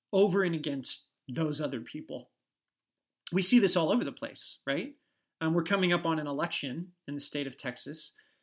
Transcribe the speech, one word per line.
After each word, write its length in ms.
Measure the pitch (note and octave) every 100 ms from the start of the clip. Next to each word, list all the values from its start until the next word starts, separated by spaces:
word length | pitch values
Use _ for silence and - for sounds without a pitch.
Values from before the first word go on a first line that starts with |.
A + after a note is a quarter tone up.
| _
over 300 | G3 G3+ F#3+
and 120 | F3+
against 540 | E3 D3+ C#3 B2+ - - _ -
those 320 | B2+ D#3 D3
other 200 | D3 C3
people. 500 | - D3+ - B2+ - _ _ _ _ _ _ _ _ _ -
We 100 | F3
see 160 | F3+ A#3+
this 180 | G3 F3
all 140 | D#3+
over 140 | A#3
the 80 | C#3+
place, 460 | B2 - - - - -
right? 280 | C#3 B3+ - _ _ _ -
Um, 140 | D#3+
we're 80 | E3
coming 300 | E3 G3 F3+
up 120 | F3
on 140 | E3+ D#3+
an 80 | D3
election 640 | C#3+ E3 - C#3 C#3 F3+ _ -
in 60 |
the 60 | C#3+
state 260 | - D3 C3+
of 100 | -
Texas. 560 | C3 A#2+ - D#3 - - _ _